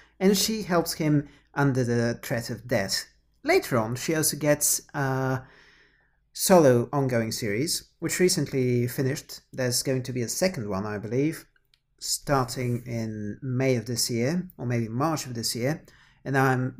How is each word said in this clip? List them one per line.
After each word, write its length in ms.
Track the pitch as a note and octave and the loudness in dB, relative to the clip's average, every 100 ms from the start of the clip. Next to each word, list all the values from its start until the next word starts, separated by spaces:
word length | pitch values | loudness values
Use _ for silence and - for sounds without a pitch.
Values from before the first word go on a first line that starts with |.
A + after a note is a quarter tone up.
| - - | -18 0
and 180 | F#3+ G3 | 4 4
she 240 | - A3 | 2 -2
helps 320 | D#3+ F3+ E3 | 0 0 0
him 340 | - D#3 D3 D3 - _ - | 0 2 2 2 -8 _ 0
under 280 | C#3 B2+ | 2 2
the 360 | A#2+ A#2+ A#2 A#2 | 2 2 0 -2
threat 300 | - A#2+ A2+ | -4 -6 -6
of 160 | A2+ A#2+ | -8 -2
death. 380 | A#2 G2 - - _ _ _ | -2 0 -4 -6 _ _ _
Later 360 | C#4 F#4 - B2 | 2 2 2 0
on, 160 | A2 A#2+ | 0 -2
she 180 | - | -2
also 240 | D#3 D3+ C#3+ | 0 0 0
gets 440 | D3 D3 - - - | 2 2 2 -2 -4
a 480 | D3+ C3+ C3 C3 C3 - - - _ _ _ _ _ _ | -4 -2 0 -2 -2 -6 -20 -20 _ _ _ _ _ _
solo 580 | - - F#3 D3 A#2+ A#2+ | -2 6 8 8 6 2
ongoing 380 | C#3+ C3+ A#2+ A2 | 0 0 0 -2
series, 580 | - A2 G#2 E3 - - - | -4 -4 -2 -2 -4 -8 -8
which 220 | E3 - | -4 2
recently 680 | F3+ D#3+ C#3 C3+ B2+ B2 A#2+ | 2 2 0 0 2 2 0
finished. 540 | - C3 D3 - - _ | 0 -2 -2 -8 -18 _
There's 300 | B2+ B2+ A#2 | -4 -2 -2
going 220 | - C3 | 0 -2
to 100 | B2 | -2
be 80 | B2+ | -4
a 80 | A2+ | -4
second 400 | - F#3 F#3 G#2 | 0 -2 -2 -4
one, 160 | F#2+ G#2+ | -4 -4
I 140 | G#2 | -6
believe, 440 | G#2 B2 D3+ D#3+ - _ _ _ _ - | -4 0 0 -2 -12 _ _ _ _ -12
starting 880 | - - - C#3 B2 - B2 A#2+ B2 | -6 -6 0 0 0 -4 -4 -4 -4
in 540 | A#2 A2+ G#2+ G#2 - | -6 -6 -6 -8 -8
May 360 | C3+ B2+ C3+ B2 | -6 0 2 0
of 100 | A2 | -2
this 240 | A#2 - | -4 -2
year, 360 | A#2+ A#2 F3+ F3+ - | 0 0 -2 -4 -8
or 80 | B2 | -4
maybe 220 | A#2+ A2+ | -2 -2
March 360 | A#2 D#3 D3+ B2+ | -2 -2 -2 -6
of 80 | |
this 220 | A#2+ A2+ A#2 | -6 -4 -2
year, 280 | B2+ F3+ - - _ _ | -2 -4 -8 -20 _ _
and 140 | C#3+ C#3 | -2 2
I'm 380 | C3+ C3 B2+ | 4 2 0